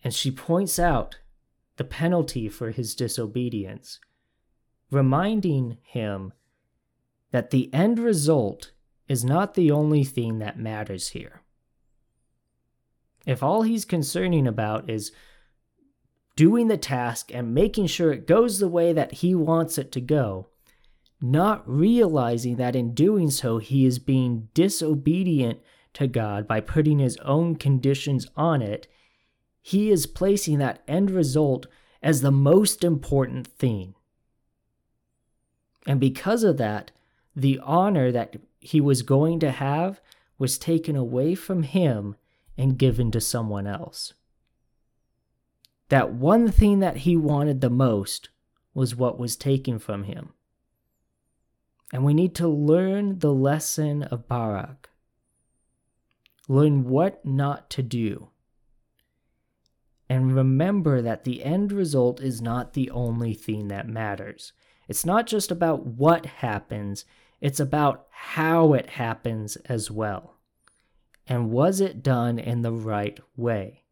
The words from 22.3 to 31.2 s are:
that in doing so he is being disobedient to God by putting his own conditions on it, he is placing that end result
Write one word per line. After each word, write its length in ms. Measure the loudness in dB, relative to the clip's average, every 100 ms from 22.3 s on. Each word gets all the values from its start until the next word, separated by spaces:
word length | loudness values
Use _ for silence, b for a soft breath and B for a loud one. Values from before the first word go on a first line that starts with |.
| 0 -2 -2
that 200 | -2 0
in 180 | -2
doing 360 | 2 2 4 0
so 280 | 0 -2 -4
he 260 | 0 2
is 140 | 2 2
being 500 | 0 0 0 -2 -4
disobedient 1080 | 2 2 2 -2 0 0 0 2 2 0 -4 b b b
to 120 | -4 -2
God 400 | -2 -2 -4 -2
by 140 | -2
putting 400 | 0 0 2 4
his 160 | 2 -2
own 380 | -2 0 2 0
conditions 720 | 0 2 2 0 0 -2 -4 -2
on 260 | 0 2
it, 240 | -2 -6 -10 _ _ _ _ _ _ _
he 300 | -4 0 4
is 160 | 2 2
placing 520 | -2 0 2 2 0
that 240 | 0 -4 -4
end 220 | 0 2
result 560 | 2